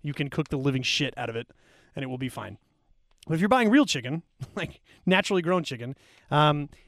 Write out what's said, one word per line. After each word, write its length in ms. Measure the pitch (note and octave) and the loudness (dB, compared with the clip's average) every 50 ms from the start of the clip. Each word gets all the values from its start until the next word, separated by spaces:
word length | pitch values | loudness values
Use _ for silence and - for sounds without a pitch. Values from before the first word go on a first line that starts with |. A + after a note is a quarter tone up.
You 100 | - D3 | -8 -6
can 160 | C#3 - D3 - | -4 -4 -6 -4
cook 200 | - - D3 - | -2 -4 -2 -2
the 100 | D3+ C3 | -2 -2
living 240 | C3 C#3 C3 C3 | 0 0 0 0
shit 320 | A#2+ - - - C#3+ B2+ - | 0 -2 -2 -2 -2 -4 -4
out 140 | C3+ A#2+ A#2 | -6 -6 -6
of 60 | A2+ | -6
it, 120 | A#2 A#2+ - _ _ _ _ _ _ _ _ - | -8 -8 -10 _ _ _ _ _ _ _ _ -10
and 80 | C3+ | -8
it 40 | C3+ C3 | -8 -6
will 100 | B2+ B2+ | -6 -6
be 100 | C3 B2 | -6 -6
fine. 300 | - B2+ G#2 G2 G2 - _ _ _ _ _ _ _ _ _ _ _ _ - - | -8 -10 -12 -14 -14 -18 _ _ _ _ _ _ _ _ _ _ _ _ -6 -2
But 60 | D#3+ | 0
if 60 | D#3+ | 2
you're 80 | F#3+ G3+ | 4 4
buying 220 | B3+ B3+ A#3+ G#3 | 4 4 6 6
real 160 | A#3+ D4+ C#4 | 6 6 6
chicken, 360 | E3 - C3+ A#2 B2+ D3+ E3+ - _ _ - | 4 0 -4 -4 -4 -6 -6 -8 _ _ -16
<laughs> 160 | - - - | -14 -10 -8
like, 260 | G#3 E3 - - _ _ _ _ _ - | -8 -8 -8 -10 _ _ _ _ _ 0
naturally 380 | F3+ F#3 G3 G3+ - G3+ F#3 | 2 2 2 2 2 0 0
grown 220 | D#3+ E3+ F#3 F3+ D3+ | 2 2 0 0 0
chicken, 320 | - C3+ A2+ A#2+ B2+ C#3 - _ _ _ _ _ - | -4 -8 -10 -10 -10 -12 -14 _ _ _ _ _ 0
um, 380 | C#3+ D3 D3+ D3+ D3 D3 C#3+ D3 - - _ | 4 4 4 4 4 2 -2 -8 -12 -18 _